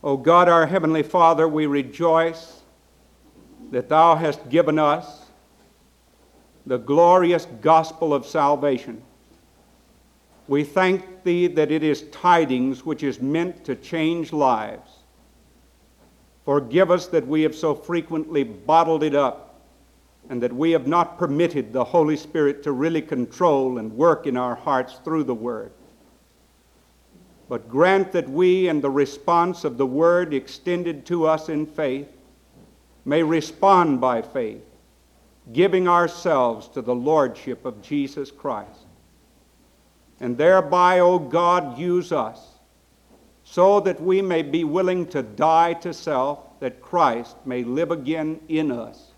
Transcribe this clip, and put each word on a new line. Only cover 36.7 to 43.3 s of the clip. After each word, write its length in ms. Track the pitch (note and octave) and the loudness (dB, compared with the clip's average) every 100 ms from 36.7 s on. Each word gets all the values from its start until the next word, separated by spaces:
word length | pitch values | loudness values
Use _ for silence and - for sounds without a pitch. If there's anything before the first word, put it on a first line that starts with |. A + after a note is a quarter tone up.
| - | -12
the 140 | A#2 B2 | -4 -4
lordship 680 | B2+ D#3 C3 A2 - A#2+ C3 | 0 2 2 -2 -12 -10 -10
of 180 | G#2+ | -14
Jesus 480 | G2+ D3 C3+ C#3+ C#3 | -8 -6 -6 -8 -14
Christ. 560 | - C#3+ A2+ G2 - - _ _ _ _ _ _ _ _ _ _ _ _ _ | -10 -10 -8 -10 -20 -20 _ _ _ _ _ _ _ _ _ _ _ _ _
And 180 | B2 A#2+ | -8 0
thereby, 640 | D#3 F#3+ F#3 F3+ F3+ F#3 | 4 4 2 2 4 4
O 200 | F3+ F3+ | 4 2
God, 580 | C#3+ D#3 F3 F3+ D3 A#2+ | -2 0 2 0 -2 -8
use 340 | F3 F3 E3+ | -4 -2 -2
us 420 | D#3 A2 A#2 - _ _ _ _ _ _ _ _ | -4 -4 -10 -20 _ _ _ _ _ _ _ _